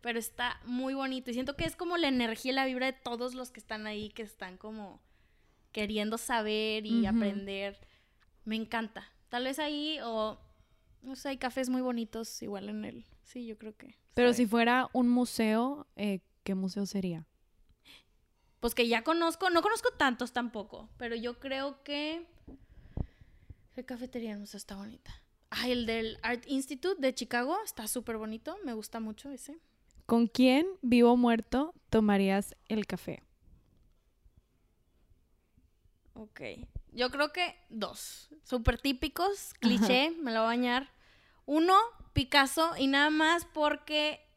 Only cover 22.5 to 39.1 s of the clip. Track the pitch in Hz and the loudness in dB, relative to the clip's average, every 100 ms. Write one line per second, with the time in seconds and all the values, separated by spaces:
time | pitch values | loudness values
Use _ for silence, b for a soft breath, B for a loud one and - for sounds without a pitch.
22.5 | 269 B B B B B B B B B | -20 B B B B B B B B B
23.5 | B _ - 254 247 247 254 226 208 202 | B _ -16 -12 -12 -10 -8 -8 -10 -12
24.5 | 202 - 196 196 - - - _ _ _ | -16 -14 -14 -14 -16 -18 -20 _ _ _
25.5 | 208 247 247 226 226 220 220 220 240 - | -6 -2 0 0 -2 -4 -6 -4 -6 -2
26.5 | 269 262 277 359 392 262 262 233 240 247 | -4 -2 -4 -4 0 0 0 -4 -2 0
27.5 | 370 440 - 220 - 220 226 220 220 - | -2 -4 -10 -6 -6 -6 -8 -6 -8 -10
28.5 | 359 359 226 214 233 220 214 277 269 - | -10 -8 -8 -8 -10 -10 -10 -14 -14 -14
29.5 | 311 _ _ _ - _ 233 233 - 254 | -18 _ _ _ -20 _ 4 4 6 6
30.5 | 262 359 381 254 240 233 247 240 226 - | 8 4 -2 4 8 10 8 6 4 2
31.5 | 247 311 - _ 220 214 196 196 196 196 | 0 0 -4 _ 4 6 4 4 2 -2
32.5 | - _ 214 202 190 - - _ _ _ | -10 _ -4 -2 -6 -8 -12 _ _ _
33.5 | - _ _ _ _ _ _ _ _ _ | -20 _ _ _ _ _ _ _ _ _
34.5 | _ _ _ _ _ _ _ _ _ _ | _ _ _ _ _ _ _ _ _ _
35.5 | _ _ _ _ _ _ - 220 - 127 | _ _ _ _ _ _ -20 -18 -12 -12
36.5 | 87 - - - - 247 277 294 330 349 | -12 -14 -14 -14 -2 -2 0 -2 -2 -4
37.5 | - _ 220 196 - - - - 302 - | -6 _ -8 -8 -8 -14 -16 -20 -20 -4
38.5 | 254 226 233 277 254 311 | -2 0 0 0 0 -2